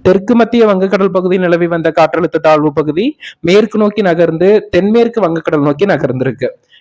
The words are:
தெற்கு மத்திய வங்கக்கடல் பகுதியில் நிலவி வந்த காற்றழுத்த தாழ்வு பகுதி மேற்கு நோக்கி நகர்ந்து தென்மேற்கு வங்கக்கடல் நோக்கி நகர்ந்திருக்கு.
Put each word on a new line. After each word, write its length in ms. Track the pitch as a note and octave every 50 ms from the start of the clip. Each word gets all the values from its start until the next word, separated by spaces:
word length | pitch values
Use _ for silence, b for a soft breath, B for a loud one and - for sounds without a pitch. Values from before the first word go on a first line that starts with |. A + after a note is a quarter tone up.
| -
தெற்கு 320 | F3+ F#3 G3+ G3 G3 A#3+
மத்திய 260 | A#3 A#3 A3+ A#3+ A#3+ A3+
வங்கக்கடல் 460 | G#3+ G3+ F#3 F#3+ F#3+ G3 G3 G3 G3 E3+
பகுதியில் 320 | F#3+ F3+ F#3 F3+ G3 F#3
நிலவி 220 | F3 E3+ E3+ F3
வந்த 220 | E3+ F3 E3 D#3 E3
காற்றழுத்த 500 | D#3 E3+ D#3+ D#3 - D#3+ F3 D#3 - D#3
தாழ்வு 300 | D3+ D#3 D#3 D3+ D3 D#3 C#3+
பகுதி 320 | D#3+ D3+ D3+ D3 E3 G#3+ C#4 D#4 B B B B _
மேற்கு 360 | - E3+ F#3 G#3 A3 G#3 - G#3+
நோக்கி 240 | G#3+ G#3 G#3 - G#3
நகர்ந்து 460 | F#3 E3 E3 E3+ E3 D#3+ E3 E3+ F#3+ G#3+ G#3+ G#3 -
தென்மேற்கு 520 | - F3 F#3 G3+ G#3+ A#3 A#3 A#3 A#3 A3+
வங்கக்கடல் 440 | G3 E3 E3 E3 - - D#3+ D3+ C#3+
நோக்கி 200 | C#3+ C#3+ C#3+ G3+
நகர்ந்திருக்கு. 600 | G3 F3+ - - C3+ B2 B2+ B2+ C3+ A#2+ - B2+ A#2 - - b b b b